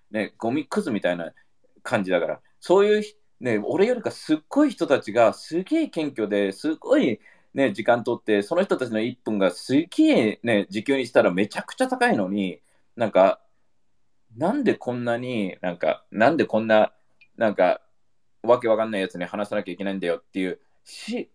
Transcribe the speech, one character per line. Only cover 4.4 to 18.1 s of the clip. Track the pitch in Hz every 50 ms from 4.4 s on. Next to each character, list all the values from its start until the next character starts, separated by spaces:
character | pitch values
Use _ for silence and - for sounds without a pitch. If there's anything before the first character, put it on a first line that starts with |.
| - _
ご | - 277 302
い | 277
人 | 202 - 339 -
た | - 113
ち | - - 101
が、 | 120 117 104 95
す | - - - 156 175 185
げ | - 302 330 311
え | 240
謙 | - 170 156 143
虚 | 139 - 107 98
で、 | 101 101 101 95
す | 95 - - 151 160
ご | - - - 262 302
い | 226 139 110 - _ _ _ _ _ _ -
ね、 | 135 139 -
時 | 101 - 107
間 | - 117 117 110
取 | 123 120 113
っ | -
て、 | - 107 101
そ | 101 - 165
の | 175 202
人 | - 185 139
た | 127 117
ち |
の | 110 110
一 | 110 127 127
分 | - _ - 107 101
が | 95 90
す | - - - - 127
げ | 143 170 - - - 311 311 277 185
え | 120 107 95 - -
ね、 | 117 113 101 95 -
時 | - 110 98
給 | - 139 135
に | 127 113
し |
た | - 135 110
ら | 98
め | 87 95 107 -
ち | - -
ゃ | -
く | - -
ち | -
ゃ | 262 262
高 | 262 254 240 247
い | 202 120
の | 95 92
に、 | 98 104 98 92 85 - _ _ _ _ _ _ _
な | - 117 101
ん |
か、 | - 92 95 95 - - _ _ _ _ _ _ _ _ _ _ _ _ _ _ _ _ _ _ 113
な | 113 147 185 247
ん | 294 262
で | 196 -
こ | - - 123 123
ん | 123 120
な | 120 117 120
に、 | 127 127 123 110 101 90 - -
な | - 90 90
ん | -
か、 | - 78 - - _ _
な | - 101 110 131
ん | 170 143
で | 107
こ | - - 110
ん | 113 113
な、 | 110 107 104 - - _ _ _ _ _ _ _ _ -
な | 113 107
ん | 98
か、 | - 92 90 - - - _ _ _ _ _